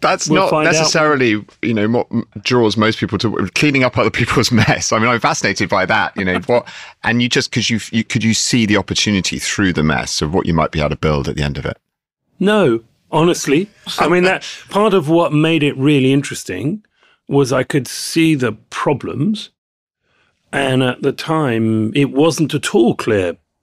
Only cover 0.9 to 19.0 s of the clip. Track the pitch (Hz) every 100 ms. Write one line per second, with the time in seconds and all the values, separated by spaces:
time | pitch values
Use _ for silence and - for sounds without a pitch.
0.9 | 165 151 143 123 107 101 _ - 110 107
1.9 | 120 - 117 - 107 - 123 110 101 110
2.9 | 110 104 98 110 - 95 - 151 135 127
3.9 | - 110 - 120 - 117 117 104 - -
4.9 | 113 113 117 147 156 104 98 98 101 92
5.9 | 107 87 - 92 90 90 120 - - -
6.9 | - - 120 123 143 107 - 107 110 -
7.9 | 117 - 117 110 107 - 131 107 104 92
8.9 | 90 - 101 - 65 - - 98 80 78
9.9 | 64 60 - 78 87 - 82 76 78 73
10.9 | 73 78 73 67 - 71 69 - - _
11.9 | _ _ _ _ - 190 214 160 113 -
12.9 | _ _ 156 175 165 - 139 202 _ -
13.9 | - 156 180 180 180 - - - 196 214
14.9 | 190 143 170 160 151 156 165 143 131 139
15.9 | 147 131 139 127 110 - 92 127 214 -
16.9 | _ _ _ - 139 127 131 123 147 120
17.9 | - - 165 165 151 123 107 _ - -
18.9 | 131